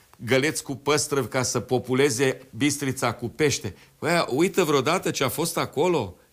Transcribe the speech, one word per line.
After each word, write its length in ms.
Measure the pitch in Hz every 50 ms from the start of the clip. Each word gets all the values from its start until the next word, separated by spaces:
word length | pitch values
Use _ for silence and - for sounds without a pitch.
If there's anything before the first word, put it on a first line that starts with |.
| _ _ _ - 123
găleți 380 | 110 131 131 135 156 151 - -
cu 120 | - 139
păstrăvi 520 | 120 - 143 147 147 - - 147 139 123 98
ca 160 | - 135 123
să 160 | - - 123
populeze 840 | 107 - 131 123 120 - 131 127 139 151 123 117 139 135 - - - - - 113
Bistrița 560 | 131 147 139 143 143 135 127 - - 120 110
cu 140 | - - 113
pește. 480 | - - 156 143 - - - 104 85 - - - _ -
Băi, 260 | - 143 175 170 - -
uită 340 | 117 139 170 196 190 - 180
vreodată 480 | 147 147 139 123 143 165 190 185 170
ce 120 | 147 - 143
a 60 | 131
fost 280 | - - 160 170 - 165
acolo? 580 | 143 - - 131 156 180 175 151 110 92 87 - _ _